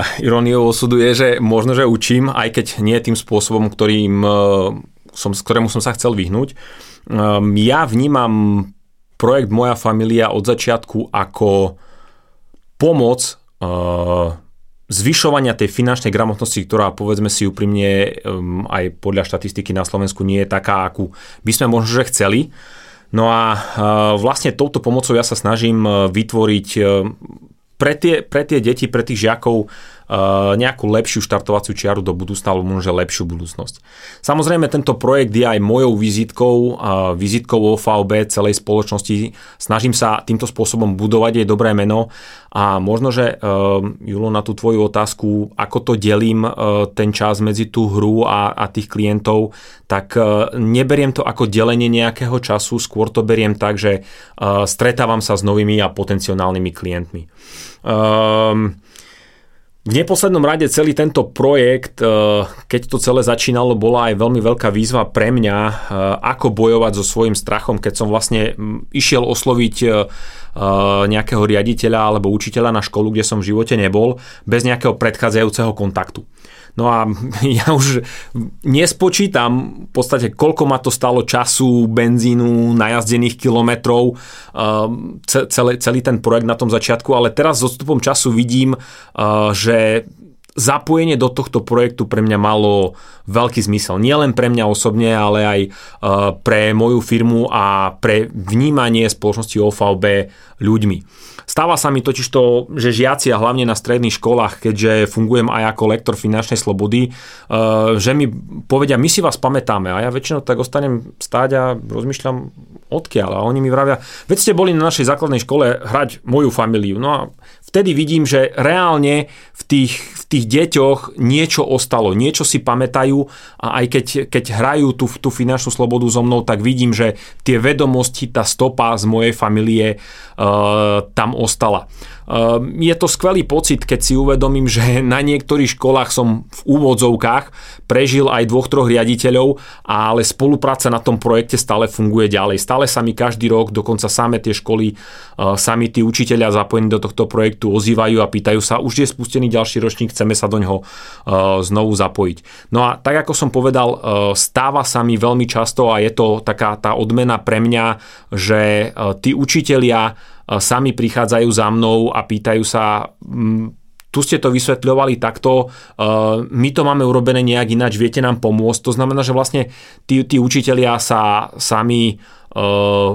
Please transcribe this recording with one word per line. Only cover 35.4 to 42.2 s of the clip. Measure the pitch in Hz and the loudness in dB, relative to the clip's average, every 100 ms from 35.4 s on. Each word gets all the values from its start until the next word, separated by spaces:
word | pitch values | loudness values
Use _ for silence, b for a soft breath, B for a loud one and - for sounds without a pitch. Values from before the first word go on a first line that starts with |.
| 120 | 2
aj | 107 | 2
mojou | 101 123 131 107 | 2 2 2 2
vizitkou, | 107 104 113 - 123 120 123 120 | 0 -2 -4 0 2 2 0 -2
a | 107 95 92 90 | -2 0 0 -2
vizitkou | 98 117 120 113 | -2 -2 0 2
O | 107 110 | 2 2
V | - 107 | 0 0
B, | 98 107 104 | 2 0 0
celej | - 104 101 | 0 0 0
spoločnosti. | - 107 104 101 - 104 110 B B B | 0 -2 0 -4 -2 -4 -4 B B B
Snažím | - 110 123 113 | -4 0 0 0
sa | 117 107 | 0 -2
týmto | - 113 | -2 -4
spôsobom | 123 - 107 117 107 95 | -4 -4 -2 0 -2 0
budovať | 107 110 117 117 | 0 2 2 0
jej | 104 | 0
dobré | 104 113 | 2 2
meno | 104 101 110 113 B | 2 0 0 -2 B